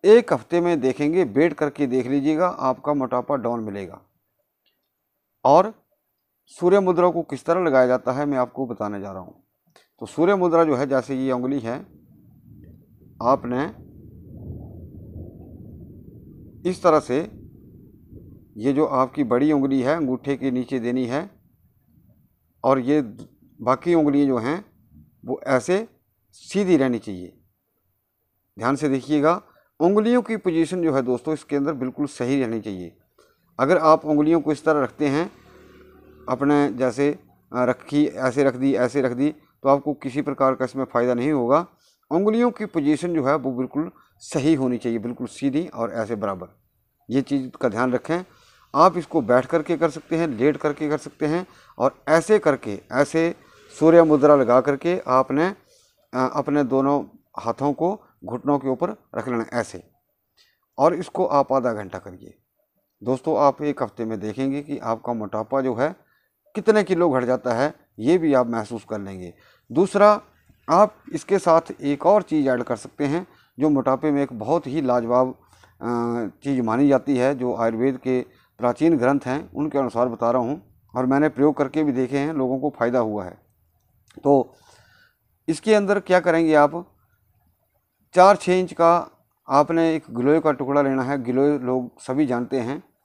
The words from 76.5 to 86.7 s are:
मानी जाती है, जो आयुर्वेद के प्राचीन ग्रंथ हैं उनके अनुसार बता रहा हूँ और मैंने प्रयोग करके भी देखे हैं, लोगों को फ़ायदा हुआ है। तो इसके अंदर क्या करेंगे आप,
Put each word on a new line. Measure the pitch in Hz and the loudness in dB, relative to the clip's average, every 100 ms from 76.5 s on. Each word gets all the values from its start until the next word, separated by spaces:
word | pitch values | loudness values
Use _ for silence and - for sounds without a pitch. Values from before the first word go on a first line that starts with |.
| 135 | -2
मानी | 113 113 143 | 0 2 4
जाती | 135 - 131 | 2 2 0
है, | 127 139 | 0 0
जो | 123 117 | -4 -2
आयुर्वेद | 113 113 131 127 | -2 0 -2 -2
के | 127 127 120 _ _ _ | -4 -4 -4 _ _ _
प्राचीन | 120 120 160 156 | -2 0 0 2
ग्रंथ | 123 139 127 | 2 0 -2
हैं | 135 - | -8 -8
उनके | - 151 139 | -8 -4 -2
अनुसार | 127 117 123 | -2 0 -2
बता | 113 117 | 0 0
रहा | 123 | 0
हूँ | 117 151 _ _ _ | -2 -6 _ _ _
और | 123 127 | -4 0
मैंने | 139 151 | 2 0
प्रयोग | 131 147 143 | 2 0 2
करके | 139 151 | -2 0
भी | 151 | -2
देखे | 127 123 139 | 0 -2 -2
हैं, | 143 | -4
लोगों | 160 131 131 | -4 -4 -2
को | 143 | -6
फ़ायदा | - 120 123 | -2 -2 0
हुआ | 110 104 90 | -2 -4 -8
है। | - _ _ _ _ _ _ _ - | -16 _ _ _ _ _ _ _ -6
तो | 143 139 123 _ _ _ _ _ _ _ _ _ - | 2 2 2 _ _ _ _ _ _ _ _ _ -8
इसके | 156 214 214 | -4 2 2
अंदर | 196 202 | 4 -2
क्या | - 180 | 2 2
करेंगे | 175 165 160 156 | 4 2 4 6
आप, | 143 | 4